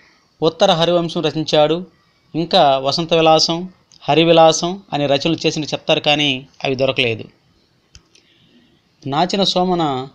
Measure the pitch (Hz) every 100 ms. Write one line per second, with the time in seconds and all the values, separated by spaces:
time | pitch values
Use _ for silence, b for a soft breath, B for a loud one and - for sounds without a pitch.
0 | b b b - 156 160 202 170 170 175
1 | 165 175 156 151 151 156 151 165 185 _
2 | _ _ _ 151 165 196 147 135 135 139
3 | 165 165 160 156 156 165 185 - _ _
4 | - 147 165 165 160 160 175 196 - 147
5 | 143 139 165 156 160 156 143 147 - 156
6 | 151 147 147 131 139 _ 139 127 131 135
7 | 123 113 107 _ _ _ _ _ _ -
8 | _ b b b b b b b b _
9 | 135 139 180 196 190 185 185 175 156 131
10 | 131